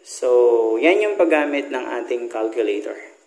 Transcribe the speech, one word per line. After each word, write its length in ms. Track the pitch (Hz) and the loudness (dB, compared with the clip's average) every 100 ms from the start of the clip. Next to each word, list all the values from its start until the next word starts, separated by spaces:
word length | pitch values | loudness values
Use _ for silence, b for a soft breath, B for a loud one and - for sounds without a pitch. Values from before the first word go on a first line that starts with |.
So, 760 | - - 131 123 120 117 113 113 | -18 -6 2 4 6 4 2 2
yan 220 | 151 196 | 2 2
yung 160 | 214 196 | 0 0
paggamit 500 | 170 151 147 143 139 | 2 2 0 -4 -6
ng 160 | 131 120 123 | -8 -6 -8
ating 300 | 113 123 120 | -6 -6 -6
calculator, 640 | 117 110 113 104 101 107 107 - _ | -4 -4 -2 -2 -2 -6 -12 -16 _